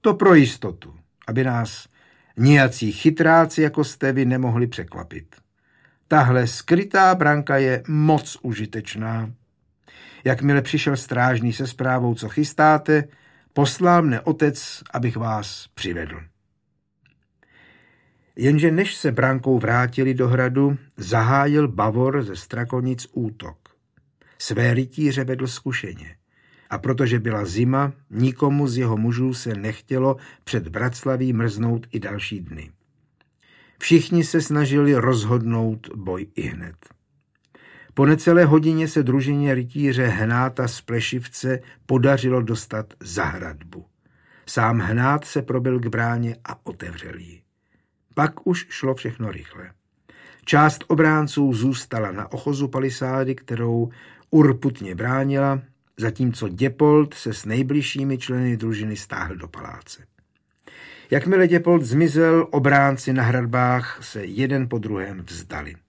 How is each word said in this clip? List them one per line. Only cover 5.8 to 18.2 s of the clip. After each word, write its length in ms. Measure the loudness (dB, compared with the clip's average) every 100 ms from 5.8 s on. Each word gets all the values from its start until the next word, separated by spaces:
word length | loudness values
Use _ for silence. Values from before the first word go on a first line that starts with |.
| _ _ _
Tahle 380 | 4 4 4 2
skrytá 680 | -4 0 0 2 4 4
branka 420 | 6 4 2 2 2
je 260 | 2 0 -2
moc 500 | 2 4 2 0 -10
užitečná. 880 | -8 -6 -6 -8 -10 -8 -6 -6 -6 -12 _ _ _ _ _ -20 -20 -6
Jakmile 380 | -2 0 2 2
přišel 340 | 2 -2 0 -2
strážný 560 | -4 0 2 2 -2
se 140 | -4 -8
zprávou, 480 | -4 -2 0 0
co 140 | -2 -4
chystáte, 760 | -4 -4 2 4 4 4 2 0 _ _ _ _
poslal 500 | 0 0 2 4 6
mne 180 | 4 0
otec, 640 | -2 0 0 0 -12 -16 -10
abych 240 | -4 -4 -2
vás 520 | -4 -4 -8 -14 -18
přivedl.“ 460 | -10 -8 -6 -8 -12 -18 _ _ _ _ _ _ _ _ _ _ _ _ _ _ _ _ _ _ _